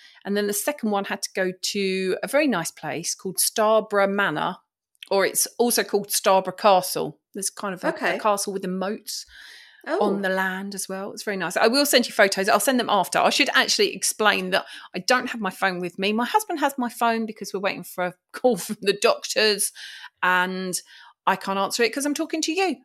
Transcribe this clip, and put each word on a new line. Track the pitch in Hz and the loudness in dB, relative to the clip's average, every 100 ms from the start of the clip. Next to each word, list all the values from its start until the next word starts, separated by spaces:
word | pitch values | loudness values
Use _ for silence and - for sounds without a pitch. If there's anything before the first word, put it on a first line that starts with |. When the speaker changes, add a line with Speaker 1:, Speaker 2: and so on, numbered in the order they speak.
| - - | -20 -14
Speaker 1:
and | 190 202 | -4 -2
then | 202 | 0
the | |
second | 208 - 294 214 | -2 -4 -4 -2
one | 202 196 | 0 -2
had | 202 | -6
to | - | -6
go | - 185 | -2 -2
to | 185 - 202 196 190 190 - | -4 -4 -2 0 0 0 -2
a | 202 | 0
very | 277 302 | 2 2
nice | 185 165 | 0 -2
place | - 156 131 170 | -6 -8 -6 -6
called | - 190 175 | -6 -6 -2
Starborough | - - 214 220 214 202 196 | -2 2 4 4 2 2 2
Manor, | 202 196 151 160 185 _ _ _ _ - | 2 0 0 -2 -4 _ _ _ _ -2
or | 196 185 | 2 2
it's | - - - | 0 -2 0
also | 240 226 | 0 2
called | 196 202 202 | 0 -2 -2
Starborough | - 208 190 185 | 0 4 4 2
Castle. | 180 214 185 185 156 156 156 _ | 2 6 6 4 -2 -6 -8 _
There's | 202 190 | -8 -8
kind | - 202 | -6 -8
of | 180 | -4
a, | 302 | -4
Speaker 2:
Okay. | 320 214 175 | -2 -2 0
Speaker 1:
a | |
castle | 220 202 208 | 0 0 -2
with | 190 | -6
a | 190 | -4
moat | 185 190 220 - - - - - - - _ - | -4 -4 -6 -10 -12 -14 -18 -20 -20 -20 _ -4
Speaker 2:
Oh. | 339 | 0
Speaker 1:
on | 208 202 | 2 0
the | 190 | 0
land | 190 190 185 196 | 0 -2 -4 -8
as | 190 - | -8 -8
well. | 190 202 | -8 -10
It's | 208 | -10
very | - 196 | -6 -4
nice. | 170 - | -4 2
I | 226 | 2
will | 269 285 | 4 4
send | 262 233 | 2 2
you | |
photos. | - 202 196 196 | 4 2 2 2
I'll | 202 | 2
send | 277 247 | 2 0
them | 220 | 2
after. | 202 175 170 | 0 2 2
I | 196 | 2
should | - 277 | 2 2
actually | - 233 - 202 | 2 2 2 0
explain | 196 - - 214 190 185 | 0 -4 0 2 2 0
that | 185 - - - | -2 -4 -12 -12
I | 190 | -4
don't | 185 247 247 | 2 2 0
have | 233 | -4
my | 190 | -6
phone | - 190 180 | -2 -2 -2
with | 180 - | -6 -2
me. | 190 | 0
My | 214 240 | 0 2
husband | 427 427 330 | 2 2 0
has | 285 277 | 0 0
my | 240 | -4
phone | - 233 226 220 | 0 0 0 -2
because | - 190 | -8 -8
we're | 190 | -4
waiting | 196 - | -2 -4
for | 180 - | -6 -4
a | 180 - | -4 -6
<laughs> | _ | _
call | - 254 190 | 0 2 2
from | - 208 | -2 -4
the | 202 | -2
doctors, | 202 233 - - - 214 196 - - - - - _ | 2 2 2 -2 0 2 2 -2 -6 -16 -18 -20 _
and | 180 180 185 185 185 175 - - - _ - | 2 2 2 -2 -4 -6 -8 -20 -20 _ -2
I | 190 | -2
can't | - 196 | 0 -2
answer | 196 - | 0 0
it | 233 | 0
'cause | 277 | 0
I'm | 285 | -2
talking | 285 311 320 | -2 -4 -4
to | 320 | -2
you. | 330 381 254 | 0 0 -2